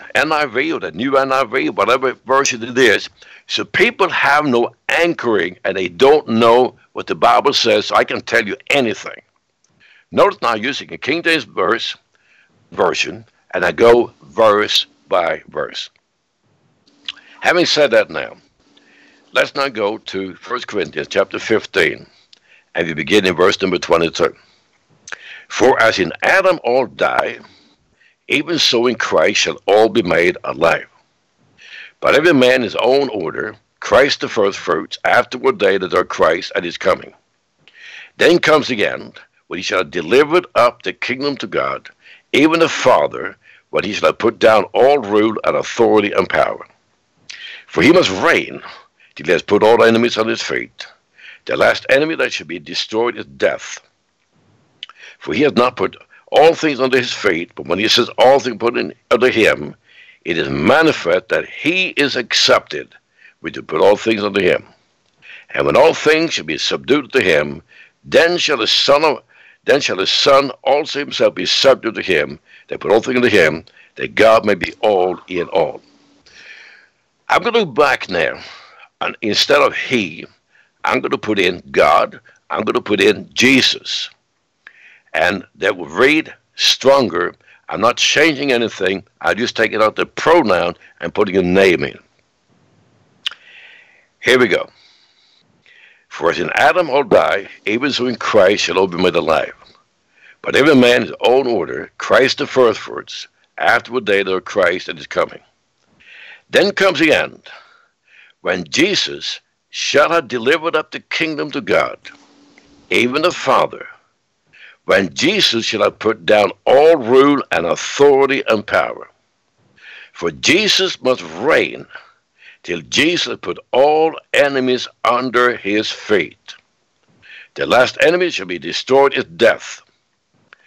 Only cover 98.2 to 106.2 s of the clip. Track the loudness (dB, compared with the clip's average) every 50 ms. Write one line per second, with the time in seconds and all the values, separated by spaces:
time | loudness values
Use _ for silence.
98.2 | -6 0 2 4 4 4 4 2 -2 -2 0 0 0 0 0 0 0 0 0 0
99.2 | 0 0 0 -2 -2 -4 -10 _ _ _ _ _ _ _ _ _ _ _ _ _
100.2 | _ -20 -20 _ -8 -2 0 2 4 4 6 6 6 6 4 2 0 -4 -8 -2
101.2 | 0 2 2 4 2 0 -2 -2 -4 -4 -8 -10 -12 -12 _ _ -4 2 2 4
102.2 | 4 2 0 -4 -6 -4 2 2 2 2 2 -2 -8 -12 -12 -14 -14 -14 -16 -18
103.2 | -18 -20 _ _ _ _ _ -2 0 0 0 0 -2 -4 -6 -6 -2 0 0 0
104.2 | 0 0 -2 -4 -4 -4 0 2 2 2 0 -2 -6 -10 -12 -14 -14 -8 -4 -4
105.2 | -4 -4 -6 -16 -20 _ _ _ _ _ _ _ _ _ _ _ _ _ -20 -20